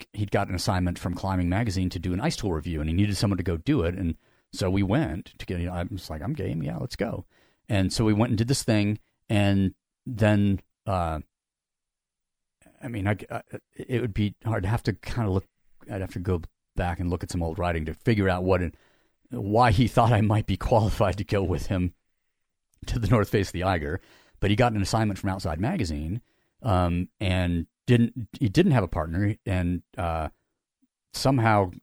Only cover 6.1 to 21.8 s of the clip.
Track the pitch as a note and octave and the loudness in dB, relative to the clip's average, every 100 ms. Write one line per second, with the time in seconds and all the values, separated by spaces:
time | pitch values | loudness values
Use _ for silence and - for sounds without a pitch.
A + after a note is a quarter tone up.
6.1 | D#2 - - F#2+ D#3+ C#3+ E3+ - - A3 | -8 -6 -4 -4 -4 -4 -6 -8 -6 -6
7.1 | - - _ _ _ - G2+ F#2 - A2 | -6 -12 _ _ _ -2 0 2 2 2
8.1 | G#2 B2 G#2+ A#2 C3+ - G#2+ G2+ A2 _ | 4 2 2 0 0 2 2 2 -2 _
9.1 | _ - G#2 G2+ G2 F#2+ - _ _ - | _ -2 2 4 4 2 -2 _ _ -8
10.1 | G#2+ G#2+ G#2 G2+ F#2 - _ G#2+ F#2 E2+ | 0 4 4 2 0 -4 _ -4 -2 -2
11.1 | D#2 - _ _ _ _ _ _ _ _ | -4 -10 _ _ _ _ _ _ _ _
12.1 | _ _ _ _ _ _ _ C3+ A2 G2 | _ _ _ _ _ _ _ -10 -4 -2
13.1 | G#2 - A#2 - G#2 _ - - A#2+ A#2+ | -2 -4 -12 -10 -16 _ -14 -4 -2 -2
14.1 | G#2 G#2 - A2+ A2 F#2 A2+ - F#2+ - | 0 -2 -2 -4 -2 0 0 -2 -4 -4
15.1 | B2 G#2+ F#2+ - _ _ - - G2+ F#2 | -2 0 0 -2 _ _ -20 -10 -8 -8
16.1 | - F2+ F2 E2 _ _ - F2 E2+ F2+ | -6 -2 -2 -4 _ _ -4 -4 -2 -2
17.1 | F2 - F2 E2 E2 F2 E2 D#2 D#2 - | -4 -4 -4 -4 -2 -2 -2 -4 -4 0
18.1 | G#2 F#2+ F2+ F#2 F2+ E2+ - _ _ _ | 2 2 2 2 2 0 -8 _ _ _
19.1 | _ - A#2+ G2+ A2 B2 G2 A#2 - A#2 | _ -12 -8 0 4 6 6 4 4 4
20.1 | G#2+ G#2+ G#2+ - F#2+ - A2+ G#2+ - G2+ | 6 4 2 0 -2 2 4 4 2 0
21.1 | F#2+ - G2+ F2 D#2+ - F#2+ | -2 -2 0 0 -2 -2 -2